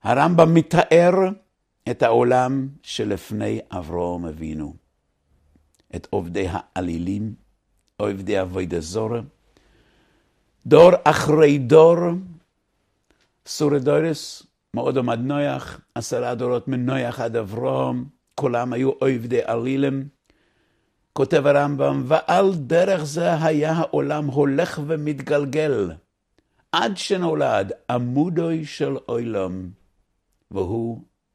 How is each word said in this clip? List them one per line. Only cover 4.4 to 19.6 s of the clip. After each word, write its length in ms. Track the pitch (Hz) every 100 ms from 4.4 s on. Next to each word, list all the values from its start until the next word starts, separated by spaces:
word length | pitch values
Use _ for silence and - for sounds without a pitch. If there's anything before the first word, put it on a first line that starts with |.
| 78 78 73 80 _ _ _ _ _ _ _ _ _ _ _ 87
את 100 | -
עובדי 360 | 101 85 90 92
האלילים, 840 | 90 - 92 90 82 90 101 110 107 _ _ _ _ _ -
עובדי 400 | 104 98 95 98
עבודה 440 | 92 92 92 85
זרה, 400 | 80 104 110 117 127 _ _ _ _ _ _ _ _ _ _ _ _ _ -
דור 240 | 147 175 175
אחרי 540 | 156 160 156 156 151 143
דור, 380 | 123 156 165 170 175 175 185 170 _ _ _ _ _ _ _ _ _ _ -
סורי 340 | - 151 143
דורס, 600 | 131 147 165 151 - - _ _ _
מאדם 340 | 110 131 131 123
עד 120 | 117
נוח, 600 | 127 143 143 135 127 - _
עשרה 400 | 123 117 123 123
דורות 340 | 120 123 123 131
מנוח 520 | 139 123 135 120 120
עד 160 | 117 113
אברהם, 680 | 101 110 127 131 131 123 131 _ _
כולם 380 | - 139 120 127
היו 180 | 120 135
עובדי 540 | - 135 123 117 120
אלילים. 640 | 113 117